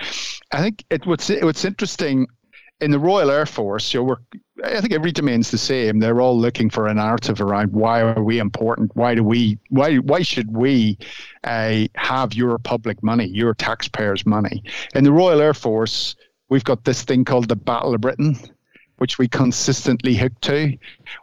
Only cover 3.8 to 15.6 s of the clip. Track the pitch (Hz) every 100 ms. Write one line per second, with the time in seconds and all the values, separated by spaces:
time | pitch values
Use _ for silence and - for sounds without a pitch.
3.8 | - 127 127 123 - 104 - - 110 220
4.8 | 214 156 165 160 143 117 113 113 - 131
5.8 | 113 107 110 120 127 123 117 120 110 117
6.8 | 107 107 107 113 - 107 101 101 104 101
7.8 | 110 117 113 113 107 117 101 - 113 -
8.8 | 110 - 120 117 107 120 113 104 - 131
9.8 | 147 139 139 156 170 - 107 113 131 135
10.8 | 110 101 - - - - - 117 110 110
11.8 | 110 - - 131 127 104 123 117 - 120
12.8 | 113 101 110 117 101 98 117 107 - 113
13.8 | - - 107 98 - 104 101 - - -
14.8 | - 135 143 151 185 156 151 147